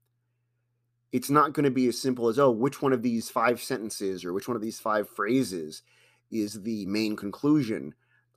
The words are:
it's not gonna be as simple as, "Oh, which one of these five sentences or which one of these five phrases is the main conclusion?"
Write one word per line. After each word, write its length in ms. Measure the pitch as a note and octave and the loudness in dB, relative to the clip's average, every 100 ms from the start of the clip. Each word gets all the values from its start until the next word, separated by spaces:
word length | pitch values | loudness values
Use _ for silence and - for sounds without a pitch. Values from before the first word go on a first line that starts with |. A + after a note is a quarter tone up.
| _ _ _ _ _ _ _ _ _ _ _ | _ _ _ _ _ _ _ _ _ _ _
it's 180 | B2+ B2+ | -4 2
not 240 | D3 D3 | 4 4
gonna 160 | D3+ C#3+ | 2 2
be 180 | B2+ B2 | 4 2
as 140 | A2+ | 0
simple 260 | C3+ B2 A#2 | -2 0 2
as, 120 | A2+ | 4
"Oh, 100 | C#3 | 4
which 320 | A2 C3+ - | 4 0 0
one 100 | C#3 | 0
of 120 | B2+ | 2
these 260 | A#2+ A2+ A2 | 2 -2 -2
five 320 | B2 A#2 A#2 | 0 2 2
sentences 640 | - C3 G#2+ - G2 F#2 F2 | -2 -6 -6 -6 -4 -4 -4
or 80 | |
which 140 | F#2+ B2+ | -6 -4
one 80 | A#2 | -4
of 80 | |
these 160 | A2 - | -6 -6
five 280 | A2 G#2+ G2+ | -2 -2 -2
phrases 760 | - G#2 C3 A2 F2+ D#2 D#2 - _ _ _ _ | -2 0 2 0 -4 -8 -12 -20 _ _ _ _
is 320 | A2 G#2 G#2+ | -4 -4 -6
the 240 | G#2 G#2+ F#2+ | -8 -6 -4
main 280 | G#2+ G#2+ G#2+ | -2 -2 -2
conclusion?" 800 | G2+ - C#3+ D#3 A2+ F#2 C#2+ - _ _ _ | -6 -2 2 2 2 -4 -8 -14 _ _ _